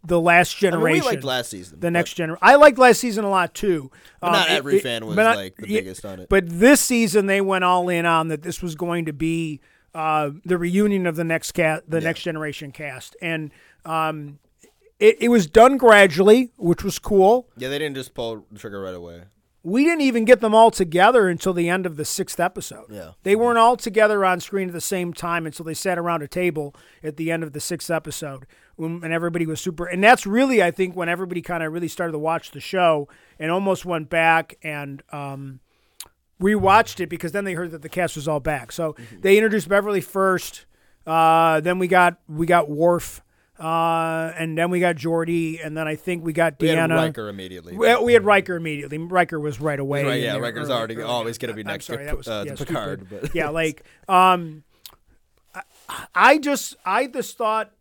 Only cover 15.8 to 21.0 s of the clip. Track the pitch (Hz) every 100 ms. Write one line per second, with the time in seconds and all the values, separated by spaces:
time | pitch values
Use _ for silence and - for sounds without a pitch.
15.8 | 247 208 196 151 196 233 247 _ 170 170
16.8 | 202 - - 196 190 247 247 - 131 143
17.8 | 151 135 127 - 117 110 _ 104 113 101
18.8 | 95 90 87 85 90 _ _ _ 165 226
19.8 | 302 330 277 233 220 247 220 220 226 -
20.8 | 180 170